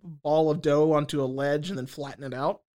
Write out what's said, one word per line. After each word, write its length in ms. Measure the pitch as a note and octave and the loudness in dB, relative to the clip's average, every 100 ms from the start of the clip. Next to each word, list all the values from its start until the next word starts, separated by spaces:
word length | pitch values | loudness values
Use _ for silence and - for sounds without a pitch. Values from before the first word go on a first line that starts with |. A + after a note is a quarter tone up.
a 40 | F3 | -8
ball 420 | D3+ D3 D#3 D#3 | -8 0 4 4
of 120 | D3 | 2
dough 300 | D3 D3 D#3 | 2 4 4
onto 300 | D3+ - D3 | 4 0 -2
a 20 | |
ledge 440 | C3 C3 C#3+ D3+ E3 | -2 -2 0 -2 -2
and 80 | F3+ | -8
then 80 | B2+ | -8
flatten 360 | - C#3 B2+ | -10 -12 -10
it 100 | C#3 | -10
out. 260 | B2+ D3+ G3+ _ | -4 -4 -4 _